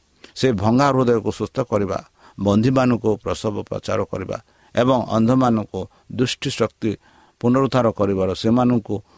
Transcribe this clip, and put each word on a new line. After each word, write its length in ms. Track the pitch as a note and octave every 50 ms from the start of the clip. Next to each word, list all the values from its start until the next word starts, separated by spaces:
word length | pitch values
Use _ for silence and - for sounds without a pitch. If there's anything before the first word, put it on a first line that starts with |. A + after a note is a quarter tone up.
| _ _ _ _ - - _
ସେ 120 | - - C3 A#2+
ଭଙ୍ଗା 340 | F#2 G2 G#2+ A#2 B2+ C#3+ C#3+
ହୃଦୟକୁ 420 | C3+ C3 C3 A#2+ A#2+ A2+ G2+ G#2+
ସୁସ୍ଥ 260 | - - A2 G2 - -
କରିବା, 380 | B2+ - - G#2 G2+ F#2 F#2 - - - _ _ - - _ -
ବନ୍ଧୀମାନଙ୍କୁ 680 | G2 G2+ G2+ G#2+ A2 C3 C3+ C3 B2+ B2 B2 G#2 G#2+ A2 G#2+
ପ୍ରସବ 380 | G2 - F#2+ F2+ - - A2 G#2 G2+ F#2+
ପ୍ରଚାର 380 | - G#2+ G#2 - - G2+ G#2 G2
କରିବା 340 | - - G2 F#2+ - - - - _ _ _ _ _ _
ଏବଂ 240 | G#2+ B2 B2+ C3 B2 G#2+ -
ଅନ୍ଧମାନଙ୍କୁ 720 | G#2 A2 A2+ A2+ C3 C3 C3 B2 A2+ A2 G#2 - - F#2+ F#2 - - _ _ _ -
ଦୃଷ୍ଟି 380 | G2 B2+ B2 - - - C#3+
ଶକ୍ତି 400 | - - A#2 G#2+ - _ - A2 G2+ - _ _ _ _ _ _ _ _
ପୁନରୁଦ୍ଧାର 460 | - A#2+ B2 C3+ C3+ B2+ - C3 A#2+ A2+
କରିବାର, 400 | G#2 - G2+ G2 G2 F#2+ F#2 F#2 F#2
ସେମାନଙ୍କୁ 600 | - - A2+ A#2 B2 B2 B2 B2 A#2+ G2 - G#2+ F#2+ - _ _